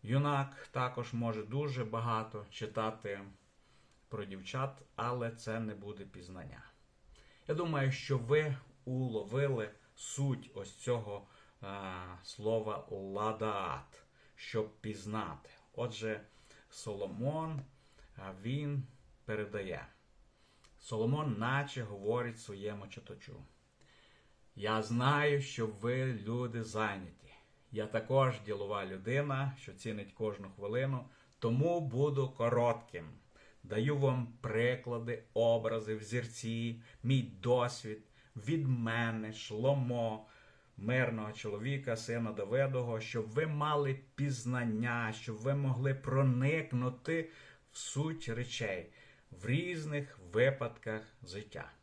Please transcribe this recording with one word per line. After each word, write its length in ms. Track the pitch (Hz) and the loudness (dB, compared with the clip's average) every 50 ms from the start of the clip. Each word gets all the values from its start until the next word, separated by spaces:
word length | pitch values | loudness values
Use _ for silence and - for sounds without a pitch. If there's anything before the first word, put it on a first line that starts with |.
Юнак 640 | - 107 120 139 143 147 143 139 135 135 - - - - | -2 2 2 4 4 4 4 2 0 0 -4 -14 -16 -6
також 420 | - 123 123 127 127 - 120 117 | -2 0 0 0 0 -4 -6 -4
може 300 | - 117 117 117 110 107 | -2 0 0 0 0 -2
дуже 420 | 104 104 117 139 151 143 131 123 117 | -4 -2 -2 0 0 0 0 -2 -2
багато 600 | 107 113 113 113 117 113 110 110 110 - 107 101 - | -2 0 0 0 2 2 0 0 -2 -6 -10 -10 -10
читати 720 | - - 110 107 107 113 110 110 110 - - 104 101 98 98 101 - - _ _ _ _ _ _ _ - _ _ - - _ _ | -8 -8 -8 -4 -2 0 0 0 -2 -2 -6 -6 -6 -6 -8 -14 -16 -20 _ _ _ _ _ _ _ -20 _ _ -20 -20 _ _
про 160 | - 107 101 | -8 -8 -6
дівчат, 580 | 95 98 95 95 - - 131 131 135 135 - - _ _ | -6 -8 -10 -10 -6 -4 -4 -4 -4 -6 -10 -20 _ _
але 340 | - 110 120 123 127 117 117 | -4 -2 -2 0 0 -2 -4
це 300 | 113 - - 113 110 113 | -4 -6 -6 -4 -2 -2
не 140 | 113 107 107 | -2 -4 -6
буде 300 | 98 104 104 104 98 98 | -8 -10 -12 -10 -10 -12
пізнання. 580 | 95 - 92 87 87 92 90 80 - - - - - - _ - _ _ _ _ - - - - - - - - - | -14 -14 -16 -14 -12 -12 -12 -12 -12 -14 -16 -18 -20 -20 _ -20 _ _ _ _ -20 -20 -20 -20 -20 -20 -20 -4 -2
Я 60 | 151 | 0
думаю, 380 | 156 175 165 156 143 135 135 | 0 2 2 2 4 4 2
що 260 | 131 - - - 139 123 | 2 0 0 0 0 0
ви 380 | 113 117 143 151 151 151 135 - - - - - - | 4 6 6 6 6 4 0 -4 -6 -18 -20 -14 -6
уловили 840 | - 127 127 131 127 110 107 101 101 110 135 143 139 131 117 107 - - - - - _ | -4 -2 0 0 0 0 -2 -2 0 0 2 2 2 2 0 -2 -4 -6 -14 -20 -20 _
суть 560 | - - - - - 139 139 123 - - - - | -14 -10 -8 -2 0 2 2 0 -2 -4 -12 -12
ось 200 | - 98 95 - | -12 -12 -12 -12
цього, 520 | - - 127 123 117 107 104 101 101 95 - - - - - _ _ | -8 -2 0 0 0 0 -4 -8 -10 -10 -14 -20 -20 -20 -20 _ _
е, 300 | - 98 98 98 98 95 92 90 90 90 90 87 | -10 -10 -8 -6 -6 -6 -6 -8 -8 -10 -12 -14
слова 640 | - - - - 104 110 113 113 107 107 104 - - - | -14 -14 -14 -2 0 2 2 2 2 0 -4 -4 -6 -8
«ладаат» 1120 | - 98 98 98 98 101 107 110 110 107 110 107 104 98 95 87 69 67 - - - - - _ _ _ - - _ | -8 -8 -6 -4 -2 0 2 2 2 2 0 0 0 0 0 -2 -2 -4 -6 -14 -20 -20 -20 _ _ _ -20 -20 _
щоб 460 | - - - - 113 107 107 - - | -16 -14 -2 -2 -2 -2 -2 -6 -10
пізнати. 720 | - 107 104 98 95 104 107 110 101 85 76 - - - - - _ _ | -8 -8 -8 -6 -6 -4 -2 -2 -2 -4 -8 -10 -14 -20 -20 -20 _ _
Отже, 480 | _ - 117 120 110 110 110 110 107 104 - - - - - - - - - _ | _ -4 -4 -2 -2 -4 -2 -2 -2 -2 -6 -14 -20 -20 -20 -20 -20 -20 -20 _
Соломон, 920 | - - - 110 104 98 101 95 95 95 120 139 156 160 160 160 156 139 135 - - - - - - - - - - - | -16 -12 -8 -6 -4 -4 -4 -6 -4 -2 -2 0 0 0 -2 -4 -4 -6 -8 -10 -18 -20 -20 -20 -20 -20 -20 -20 -16 -12
е, 160 | 98 95 95 95 | -12 -12 -12 -8
він 440 | 95 117 135 143 147 143 143 139 135 - - - - - - _ - | -6 -4 -2 -2 -2 -2 -2 -2 -4 -4 -10 -20 -20 -20 -20 _ -8
передає. 600 | - 107 107 107 101 - 104 98 95 82 65 - - - _ _ _ - - - _ _ _ - _ _ _ - - - - | -6 -4 -4 -4 -4 -4 -6 -4 -4 -6 -6 -8 -14 -18 _ _ _ -20 -20 -20 _ _ _ -20 _ _ _ -20 -20 -20 -20
Соломон 600 | - - 117 110 113 120 135 151 156 143 113 101 | -10 -6 -2 0 2 4 4 2 2 0 0 0
наче 440 | 113 123 135 139 143 139 - 131 | 0 2 2 2 0 -2 -4 -8
говорить 580 | 117 104 104 98 98 104 117 123 123 120 113 117 | -6 -6 -8 -4 0 2 2 2 2 -2 -6 -8
своєму 460 | - - 101 98 101 104 101 101 98 | -10 -12 -10 -6 -4 -4 -4 -6 -10
читачу: 480 | 95 - - - - - - - - - - 135 - _ _ _ _ _ _ - _ _ - - - - - _ - - _ - - _ | -12 -14 -14 -14 -14 -14 -14 -14 -16 -16 -16 -16 -18 _ _ _ _ _ _ -20 _ _ -20 -20 -20 -20 -20 _ -20 -20 _ -20 -20 _
«Я 280 | - 98 107 110 110 | -2 2 2 4 4
знаю, 600 | 107 110 117 120 123 135 147 147 147 147 143 143 | 2 2 2 4 6 6 6 6 6 6 4 4
що 240 | 135 - - - 113 | 2 -2 -2 -2 -2
ви 380 | 107 107 98 107 120 127 127 131 131 | -2 -2 -2 0 0 2 2 2 0
люди 500 | 123 107 98 107 117 120 127 120 113 117 110 | -2 -2 -2 -2 -2 0 -2 -2 -2 -4 -6
зайняті. 680 | - - 107 110 107 101 95 90 85 - - - - - - - _ - _ - - | -4 0 0 0 0 0 -4 -8 -12 -14 -18 -20 -20 -20 -20 -20 _ -20 _ -20 -8
Я 140 | - 107 107 | -4 -4 -4
також 540 | 110 - 113 110 - 131 135 135 127 117 107 | 0 0 -2 0 4 6 6 6 6 4 0
ділова 460 | 101 104 104 98 101 98 104 101 98 | -4 -4 -4 -2 -2 -2 -2 -2 -2
людина, 720 | 92 95 95 95 110 127 139 143 143 135 131 139 135 131 - | -4 -6 -6 -4 0 0 0 0 0 0 0 0 -2 -2 -6
що 140 | - - | -14 -16
цінить 400 | 95 - - 113 107 104 98 101 | -14 -8 -6 -6 -4 -6 -8 -10
кожну 380 | - - 110 107 101 101 98 95 | -6 -2 -2 -2 -2 -4 -10 -14
хвилину, 580 | - - 101 101 110 123 135 135 135 123 127 - - - - - _ _ | -12 -8 -6 -2 0 0 2 2 0 -2 -4 -8 -16 -20 -20 -20 _ _
тому 420 | - 113 120 127 147 170 175 170 | 0 2 4 4 4 4 4 2
буду 500 | 156 135 113 123 143 151 139 135 135 127 | 0 0 2 4 4 4 4 2 0 0
коротким. 800 | - - 120 117 123 120 120 120 117 117 - - - 87 82 76 - - - - - - - - - - | 0 2 2 4 6 6 6 6 4 2 -2 -10 -10 -10 -10 -10 -14 -18 -20 -20 -20 -20 -20 -20 -20 -20
Даю 360 | - 90 101 110 123 143 147 139 | -10 -2 0 2 4 4 4 6
вам 280 | 135 135 127 127 120 117 - - | 6 4 4 4 0 -2 -6 -8
приклади, 840 | - 120 95 113 117 123 127 123 - 123 120 117 117 117 120 110 - - - | -4 0 2 4 4 4 2 0 -2 -4 -4 -4 -2 -4 -4 -6 -6 -2 4
образи, 600 | 113 117 117 117 113 110 113 113 113 107 107 110 | 6 8 8 8 6 4 2 0 0 0 -2 -2
взірці, 880 | 107 107 101 110 123 117 117 - - - 113 113 117 117 117 117 113 - - - - | -4 -2 -2 -2 -2 -2 -2 -6 -6 -4 -2 0 0 0 -2 -2 -4 -10 -18 -18 -4
мій 200 | - 117 135 131 | 2 4 4 4
досвід 800 | 113 - - 95 - 123 123 123 120 120 - - - 110 107 107 - - - - - - _ | 4 2 -6 -4 4 4 6 6 6 2 0 -4 -6 -8 -8 -8 -10 -20 -20 -20 -20 -14 _
від 320 | 113 101 113 165 160 143 131 | -8 -2 0 2 2 4 4
мене, 640 | 127 120 117 113 113 117 117 117 113 110 107 110 | 2 4 4 2 2 2 2 2 0 -2 -4 -4
Шломо, 920 | 110 - - - 107 107 117 131 143 139 127 120 123 120 117 113 107 110 - - - - - - - - _ _ _ | -6 -8 -8 -6 -4 2 4 4 4 4 2 0 2 2 2 0 0 -4 -8 -14 -20 -20 -20 -20 -20 -20 _ _ _
мирного 560 | - 98 110 127 127 127 117 113 110 107 107 | -6 -2 0 2 4 2 2 0 -2 -4 -6
чоловіка, 640 | 107 - - 110 101 104 110 135 139 135 135 127 117 | -6 -6 -4 -4 -4 -2 -2 -2 -2 -2 0 -2 -2
сина 360 | 113 - - 120 117 117 107 | -2 -2 -2 -2 0 0 -2
Давидового, 680 | 104 107 101 98 113 131 139 135 131 127 123 120 117 110 | -2 -2 -2 0 2 2 2 4 2 0 0 0 -2 -2
щоб 280 | 113 - - 117 107 107 | -4 -2 -2 -2 -2 0
ви 160 | 110 143 160 | 0 0 0
мали 540 | 156 147 147 147 151 151 147 143 135 131 135 - - _ | 0 0 0 2 2 4 4 4 2 0 -2 -6 -16 _
пізнання, 960 | - 143 143 131 113 110 120 127 123 120 117 107 107 117 123 120 120 117 110 | -2 0 0 0 -2 -2 0 0 2 2 2 2 2 2 0 0 0 0 -2
щоб 240 | 110 - - 120 110 | -4 -4 -6 -8 -8
ви 180 | 107 113 135 139 | -2 2 2 2
могли 400 | 143 139 131 127 117 131 139 135 | 4 4 2 2 2 2 0 0
проникнути 1400 | 135 - - 131 135 139 131 123 123 131 139 156 160 151 - 123 123 123 127 123 - - 151 160 165 160 165 - - - - - - _ _ | 0 -2 0 4 6 6 6 6 6 4 4 4 2 0 0 0 0 2 0 -2 -2 -2 0 0 0 0 -2 -8 -18 -20 -20 -20 -20 _ _
в 60 | - - | -14 -10
суть 500 | - - - 135 151 160 160 160 - 117 | -10 -4 -2 0 0 0 -2 -4 -4 -4
речей 640 | 113 117 123 113 - - 117 104 95 90 82 - - - - - - - _ _ | -2 -2 -4 -4 -4 -2 -2 0 -2 -2 -4 -10 -16 -20 -20 -20 -20 -20 _ _
в 160 | - - - | -18 -8 0
різних 720 | 110 127 156 175 180 180 160 151 151 147 143 143 139 - - 92 87 | 2 2 2 2 0 -4 -4 -4 -2 -2 -2 -4 -4 -12 -18 -18 0
випадках 680 | 92 110 123 135 135 135 127 113 - - - 110 110 110 110 - - - | 6 6 6 6 6 2 -4 -6 -6 -6 -6 -4 -4 -4 -6 -10 -20 -18
життя». 480 | - 87 87 101 107 - - 98 - - - _ | -16 -12 -10 -10 -10 -10 -10 -12 -12 -12 -16 _